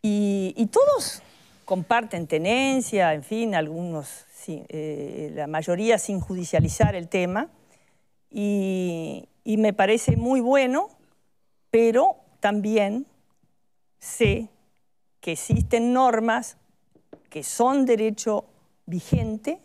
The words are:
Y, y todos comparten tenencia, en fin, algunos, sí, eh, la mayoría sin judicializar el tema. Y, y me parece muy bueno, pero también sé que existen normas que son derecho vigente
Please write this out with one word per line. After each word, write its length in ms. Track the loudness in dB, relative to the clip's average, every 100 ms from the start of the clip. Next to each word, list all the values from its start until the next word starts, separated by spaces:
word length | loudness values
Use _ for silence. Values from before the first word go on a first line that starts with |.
Y, 520 | 0 0 0 0 -4 -2
y 80 | 0
todos 540 | 4 4 2 -2 -12 -20 _ _ _ -4
comparten 600 | -4 2 0 0 -8 -2
tenencia, 880 | -2 2 2 2 0 0 2 2
en 100 | 0
fin, 320 | -4 -4 -2 -2
algunos, 680 | -2 -6 -6 -8 -10 -18 _
sí, 300 | -18 -12 -12 -10
eh, 640 | -10 -8 -8 -10 -10 -10
la 140 | -8 -6
mayoría 500 | -6 -2 -2 2 2
sin 220 | 2 -6
judicializar 760 | -4 -8 -2 2 2 4 2 2
el 120 | -4
tema. 420 | -2 0 -2 -6 _ _ _ _ _ _ _ _
Y, 1000 | -4 -2 0 0 -2 -2 -4 -8 -10 -16 _
y 140 | -2 2
me 160 | 2
parece 440 | 2 2 2 2 0
muy 240 | 2 2
bueno, 480 | 4 4 4 0 -4 _ _ _ _ _ _ _ _
pero 460 | 4 4 4 2 0 _ _
también 680 | -2 0 0 0 0 -2 -8 _ _ _ _ _ _ _ _ _
sé 500 | -16 0 2 2 -6 _ _ _ _ _ _ _
que 120 | -10
existen 600 | -8 0 0 2 2 2
normas 640 | 4 4 2 0 -2 -4 -16 _ _ _ _ _ -20 _
que 140 | -12
son 420 | -10 0 2 4 2
derecho 600 | 2 2 -2 -2 -4 -6 _ _ _ -8
vigente 720 | -8 0 0 0 -6 -6 -8